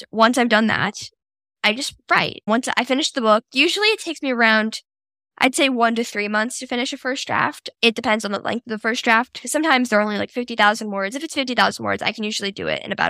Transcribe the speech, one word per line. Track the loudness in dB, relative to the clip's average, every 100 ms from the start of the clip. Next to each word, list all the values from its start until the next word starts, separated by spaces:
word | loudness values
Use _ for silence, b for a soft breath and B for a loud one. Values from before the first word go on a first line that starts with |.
| -8
once | 4 4 4
I've | 2
done | 4 2
that, | 0 -2 -6 -16 _ _ _ _ -2
I | -2
just | 0 -6 -10 0
write. | 0 0 -6 0
Once | 0 0 -2
I |
finish | 0 0 0
the | 0
book, | 4 2 _
usually | 0 2 2 0
it | 0
takes | -4 -6
me | -4
around, | 2 2 2 0 -6 _ _ _ _ _ 0
I'd | 0 4
say, | 2
one | 4 2 2
to |
three | -4 -4 -2
months | -2 -2 -6
to | -6
finish | -4 -4
a | -6
first | -6 -6 -4
draft. | 0 -2 -4 -16 0
It | 2 2
depends | -2 -2
on | -2
the | -6
length | -4 -6 -6
of |
the | -6
first | -4 -2
draft, | 2 2 0 -8
'cause | -4
sometimes | -2 2 2 4
they're | 2
only, | 2 -2
like, | -4
fifty | -6 -6 2
thousand | 4 4 -4
words. | -4 -6 -6
If |
it's | -6
fifty | -4 -2 2
thousand | 2 2 -4
words, | -2
I | -2
can | -4
usually | -6 -4 -6
do | -6 -4
it | -4 -4
in |
about | -2 -2